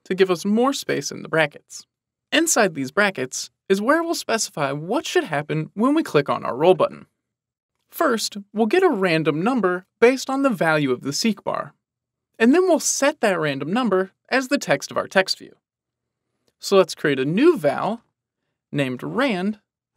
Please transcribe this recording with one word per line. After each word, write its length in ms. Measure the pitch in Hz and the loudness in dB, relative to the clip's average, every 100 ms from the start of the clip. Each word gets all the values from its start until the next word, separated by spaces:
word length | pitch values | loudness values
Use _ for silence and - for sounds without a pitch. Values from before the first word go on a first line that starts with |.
to 100 | - | -4
give 160 | 190 190 | 2 2
us 140 | 175 | 2
more 280 | 202 220 262 | 0 2 2
space 380 | 285 - 139 - | -2 -4 -4 -6
in 120 | - | -10
the 60 | - | -2
brackets. 580 | 160 151 - _ - - _ _ _ _ | 0 0 -4 _ -20 -20 _ _ _ _
Inside 440 | 302 330 254 196 | -2 2 2 2
these 160 | 156 127 | 0 -4
brackets 600 | 196 202 135 127 - - _ - | 0 0 -2 -8 -8 -12 _ -2
is 120 | 196 | 0
where 220 | 220 330 | 2 0
we'll 120 | 339 | 0
specify 580 | 320 - 226 - 165 139 | -4 -4 -4 -4 -4 -4
what 340 | 147 170 285 - | -4 -4 -4 -2
should 180 | 359 | -2
happen 460 | 226 143 151 151 151 | -2 -4 -4 -6 -6
when 200 | 190 254 | -2 0
we 80 | 311 | 0
click 260 | 311 151 143 | 0 0 0
on 160 | 117 | -2
our 120 | - 123 | -4 2
role 180 | 175 | 4
button. 320 | 180 - 76 - _ _ _ _ _ _ _ _ | 4 0 -4 -20 _ _ _ _ _ _ _ _
First, 460 | - 320 226 - 202 - | -2 0 0 -4 -10 -6
we'll 140 | 202 226 | -2 2
get 160 | 359 | 4
a 60 | 370 | 2
random 540 | 202 185 160 160 151 | 2 2 2 0 0
number 440 | 214 262 190 180 - _ | 0 0 0 -2 -8 _
based 280 | 247 262 - | 4 4 -2
on 140 | 269 | -2
the 80 | 277 | 0
value 400 | 175 165 156 135 | 0 2 2 0
of 120 | 123 | -2
the 100 | 135 | -4
seek 320 | - 226 - | -2 -2 -2
bar, 300 | - - 147 _ _ _ _ _ _ - | -4 -6 -8 _ _ _ _ _ _ 2
and 160 | 233 | 4
then 140 | 339 370 | 4 4
we'll 120 | 302 | 2
set 400 | - - 277 302 | -2 0 0 2
that 180 | 214 170 | 0 0
random 340 | 151 135 143 | -2 -4 -4
number 380 | 226 233 185 190 _ - | -2 0 0 -2 _ -4
as 200 | 254 262 | -4 -2
the 100 | 285 | -2
text 320 | - 143 - | 0 -2 -2
of 60 | - | -8
our 100 | 98 | -2
text 320 | 190 190 - | -2 -2 -6
view. 160 | - _ _ _ _ _ _ _ _ _ _ _ | -14 _ _ _ _ _ _ _ _ _ _ _
So 180 | - 190 | 2 4
let's 180 | 180 | 2
create 260 | - 156 135 | 0 -2 0
a 40 | |
new 320 | 135 190 330 262 | 0 4 4 4
val 460 | 147 131 165 233 _ _ _ _ _ _ _ | 0 -2 -4 -6 _ _ _ _ _ _ _
named 300 | 143 131 127 | -4 -4 -6
rand 580 | 147 196 277 180 196 214 _ _ _ | -6 -2 -2 -2 -4 -6 _ _ _